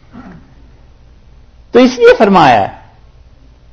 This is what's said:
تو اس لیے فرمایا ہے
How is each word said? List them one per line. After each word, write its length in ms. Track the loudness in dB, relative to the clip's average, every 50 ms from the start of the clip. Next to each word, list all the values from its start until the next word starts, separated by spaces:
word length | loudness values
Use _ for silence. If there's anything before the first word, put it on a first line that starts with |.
| _ _ -20 -20 -20 -20 -20 -20 -20 -20 -20 -20 -20 -20 -20 -20 -20 -20 -20 _ -20 -20 -20 -20 _ -20 -20 -20 -20 _ _ -20 -12 -4
تو 80 | -2 0
اس 180 | 0 0 0
لیے 180 | 0 2 2 2
فرمایا 440 | 2 0 0 0 0 0 0 0 -2
ہے 60 | -2 -6 -10 -18 -20 -20 _ _ -20 -20 -20 -20 -20 -20 _ _ _ -20 -20 _ _ _